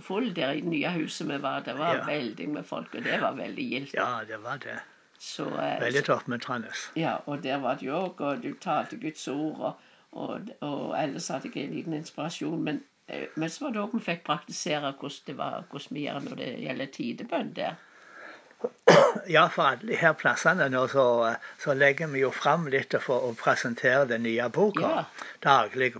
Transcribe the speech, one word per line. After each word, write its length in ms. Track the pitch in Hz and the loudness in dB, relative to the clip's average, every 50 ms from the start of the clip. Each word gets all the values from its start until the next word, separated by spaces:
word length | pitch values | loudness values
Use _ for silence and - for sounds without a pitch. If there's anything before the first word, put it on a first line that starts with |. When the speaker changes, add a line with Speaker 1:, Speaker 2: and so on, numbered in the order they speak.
Speaker 1:
full 320 | - - 190 208 254 226 175 | -8 -4 -2 -2 -2 -2 -2
der 160 | 175 143 131 | -2 -2 0
i 100 | 147 156 | -2 -2
det 80 | - 175 | -2 -2
nye 200 | 165 147 139 156 | -2 0 0 0
huset 380 | 180 165 - - - - 170 151 | -2 -2 -4 -4 -6 -6 -6 -6
vi 80 | 143 135 | -4 -4
var. 180 | 143 135 139 139 | -4 -4 -4 -4
Det 180 | - - 120 | -6 -6 -6
var 180 | 135 156 170 160 | -2 0 0 0
Speaker 2:
Ja. 100 | 127 - | 0 -2
Speaker 1:
veldig 440 | - 147 151 127 110 107 - - - | -4 -4 -4 -4 -6 -6 -6 -6 -6
med 140 | 151 - 175 | -6 -6 -6
folk, 300 | - - - 165 - - | -8 -8 -8 -8 -8 -10
og 80 | - - | -6 -4
det 180 | - - 208 | -2 -2 0
var 100 | 151 - - | 0 -2 -2
veldig 340 | 127 90 104 98 - 127 120 | -4 -8 -8 -6 -6 -4 -4
gildt. 240 | 117 131 143 139 - | -4 -6 -6 -4 -2
Speaker 2:
Ja, 260 | - 98 120 123 113 110 | -2 -2 -2 -2 -6 -6
det 160 | 107 113 107 107 | -10 -12 -10 -8
var 140 | 120 139 | -10 -10
det. 220 | 135 - 113 113 117 - - _ _ _ _ _ _ | -8 -8 -10 -10 -12 -12 -16 _ _ _ _ _ _
Speaker 1:
Så, 260 | - - - - 147 | -16 -12 -8 -6 -6
eh, 340 | - 147 151 147 143 - - | -4 -2 -2 -2 -2 -2 0
Speaker 2:
Veldig 240 | - 120 127 143 139 | -2 0 0 0 2
Speaker 1:
så 80 | - 139 | 2 0
Speaker 2:
oppmuntrende. 560 | 117 - - 120 120 - - 127 120 110 - - - - - - | 0 0 -4 -6 -4 -4 -4 -6 -6 -6 -8 -10 -10 -10 -6 -4
Speaker 1:
Ja, 200 | 160 165 135 104 - - | -2 -2 0 -2 -2 -4
og 180 | 147 143 143 - | -6 -8 -6 -4
der 140 | 135 135 | -4 -4
var 160 | 143 135 120 139 | -2 0 -2 -2
det 120 | 143 92 | -2 -4
jo 80 | 123 143 | -4 -2
også, 280 | 175 190 180 165 - - | -2 -4 -4 -6 -4 -4
og 200 | 143 139 120 120 | -2 -2 -2 -4
du 100 | 147 - | -8 -8
talte 440 | - - 185 151 143 - - - | -6 -2 0 0 0 0 -2 -8
Guds 300 | - - 156 151 - - | -8 -8 -8 -8 -8 -8
ord, 320 | - 127 143 156 156 - - | -6 -4 -4 -4 -4 -4 -4
og, 140 | - 143 156 - _ _ _ _ _ _ | -6 -6 -6 -8 _ _ _ _ _ _
og, 300 | - - - - - - - 214 - - | -12 -10 -8 -6 -8 -8 -10 -12 -12 -8
og 320 | - 147 143 147 - - - - | -6 -6 -6 -4 -4 -4 -2 -2
alle 180 | 156 - - - | -2 -4 -4 -8
sa 160 | - - 170 | -6 -6 -6
at 100 | 135 - | -6 -8
jeg 120 | - - | -8 -8
er 100 | - 147 | -6 -6
en 60 | - 156 | -6 -6
liten 180 | - - 170 160 | -6 -6 -4 -6
inspirasjon, 720 | 151 165 - - - 147 170 - - 147 151 170 165 - | -6 -6 -10 -8 -8 -6 -6 -6 -4 -4 -4 -2 -2 -2
men, 200 | 156 151 - - _ _ _ _ - | -2 -4 -4 -8 _ _ _ _ -10
eh, 160 | - 71 69 - - | -8 -8 -8 -8 -4
men 140 | - 160 165 | -4 -4 -4
så 160 | - - 285 | -4 -6 -6
var 60 | 294 | -4
det 100 | 220 208 | -2 -2
også 160 | 208 233 - | -2 -2 -2
vi 60 | 220 - | -4 -2
fikk 200 | - 170 175 - | -2 -4 -4 -2
praktisere 680 | - 151 160 - - 175 - - 175 151 147 147 135 139 | -4 -4 -4 -4 -10 -10 -8 -2 -2 -2 0 0 -4 -4
hvordan 300 | - - 143 - - _ | -6 -10 -10 -10 -12 _
det 100 | - 139 | -12 -8
var, 260 | 123 143 143 - - 175 - | -6 -6 -4 -4 -8 -10 -10
hvordan 260 | - 151 - - - | -12 -12 -10 -8 -6
vi 100 | 156 143 | -6 -4
gjør 140 | 131 - 143 | -4 -4 -6
når 160 | 143 - 147 | -6 -8 -8
det 160 | 147 135 135 - - | -6 -6 -6 -6 -6
gjelder 260 | 151 147 131 131 135 | -6 -6 -4 -6 -6
tidebønn 680 | 139 - - 147 117 120 123 - - - - - - - | -8 -6 -6 -6 -6 -4 -6 -6 -4 -4 -4 -4 -4 -6
der. 200 | - - - 175 - - - - - - - - - - - - - - - - _ - - - _ _ - 180 147 - - - - - | -4 -4 -4 -6 -8 -16 -20 -20 -20 -20 -20 -20 -18 -18 -16 -18 -18 -20 -20 -12 _ -8 -8 -8 _ _ 10 10 10 10 8 4 0 -2
Speaker 2:
Ja, 200 | 190 160 151 170 | 4 6 8 8
for 160 | 170 - - 160 | 6 4 4 4
alle 240 | 139 127 120 - | 4 2 2 -4
de 80 | 113 - | -4 0
her 180 | - 160 160 151 | 4 6 6 4
plassene 520 | - - 139 120 - - 165 180 180 151 135 | 6 2 2 2 4 4 4 4 6 4 4
nå, 160 | 131 127 131 | 4 2 2
så, 160 | 120 127 139 131 123 120 117 117 113 117 - - - - - | 4 6 6 6 8 6 6 4 2 2 -2 -6 -14 -14 -4
så 140 | - 151 139 | 0 0 4
legger 320 | 135 143 139 139 139 165 | 6 6 6 6 4 -2
vi 140 | 156 139 135 | -2 0 2
jo 80 | 131 123 | 2 2
fram 320 | - - - 147 151 170 165 | 0 2 4 4 4 4 2
litt 280 | 139 131 135 - - - 131 | 2 0 0 0 0 -2 -2
for 240 | - - 131 120 131 | 2 2 2 2 2
å 60 | 123 113 | 0 -4
presentere 680 | - - 147 127 - - 127 117 - - 127 127 139 143 | 2 4 4 4 4 2 -2 -2 2 4 4 6 6 4
den 160 | 120 117 113 117 | 4 2 0 2
nye 240 | 113 113 117 120 120 | 2 2 2 0 0
boka, 320 | - 156 196 214 - - | 4 4 4 4 4 2
Speaker 1:
Ja. 220 | 117 101 - - 160 - - - - - - - | 2 2 2 0 -2 -4 -10 -14 -14 -14 -14 0
Speaker 2:
Daglig 500 | - 156 139 127 110 107 - 131 131 123 117 | 4 6 6 6 6 2 2 0 0 0 0